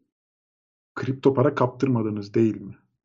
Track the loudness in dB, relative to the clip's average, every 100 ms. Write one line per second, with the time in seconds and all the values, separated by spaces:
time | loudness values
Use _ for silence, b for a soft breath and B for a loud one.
0 | _ _ _ _ _ _ _ _ _ -8
1 | -6 2 2 4 2 2 -2 0 -2 0
2 | -2 -6 -4 0 0 0 -12 -18 _ _